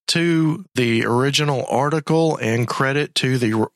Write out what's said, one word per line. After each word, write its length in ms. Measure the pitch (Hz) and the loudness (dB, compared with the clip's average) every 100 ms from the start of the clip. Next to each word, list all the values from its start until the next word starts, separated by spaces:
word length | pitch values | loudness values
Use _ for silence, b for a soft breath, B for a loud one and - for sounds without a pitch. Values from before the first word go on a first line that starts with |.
| - | -4
to 580 | 170 170 165 156 160 - - | 0 2 2 2 -2 -6 -2
the 300 | 120 113 110 | 0 0 2
original 600 | 120 139 139 147 131 - | 2 2 0 0 -2 -2
article 680 | 117 143 160 - 160 165 - | -2 0 -2 0 0 0 0
and 300 | 117 117 120 | -2 -2 -2
credit 480 | - 135 143 147 - | -2 -2 -2 -2 -2
to 220 | 131 127 | 0 0
the 320 | 117 110 107 | 0 0 -2